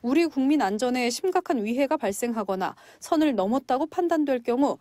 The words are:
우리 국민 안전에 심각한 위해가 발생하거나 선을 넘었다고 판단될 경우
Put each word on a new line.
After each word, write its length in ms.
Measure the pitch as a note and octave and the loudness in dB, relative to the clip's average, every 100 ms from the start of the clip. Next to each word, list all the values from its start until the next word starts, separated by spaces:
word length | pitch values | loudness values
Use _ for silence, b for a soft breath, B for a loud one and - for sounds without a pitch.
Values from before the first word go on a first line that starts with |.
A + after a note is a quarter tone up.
우리 240 | A#3+ C#4+ E4 | 2 2 2
국민 340 | C4+ C4 D4+ | 2 2 2
안전에 480 | G3+ G#3 B3 B3+ A#3+ | 2 0 0 0 -2
심각한 560 | A#3+ F#4+ F4+ F4 C#4 G#3 | -2 0 -2 0 -2 0
위해가 320 | A#3+ C#4 D#4 | 0 0 0
발생하거나 760 | A3 G3 A#3+ A3+ G3 F#3+ F3+ - B B | -2 -2 -4 -4 -4 -2 -4 -6 B B
선을 340 | - E4 D4+ | -2 2 2
넘었다고 540 | A3 F#3+ C4 - B3+ D#4 | 2 0 -2 0 -2 -2
판단될 560 | - F4 E4 C#4+ B3+ | -2 0 0 0 -2
경우 340 | A#3+ A#3+ C#4 - | 0 0 0 0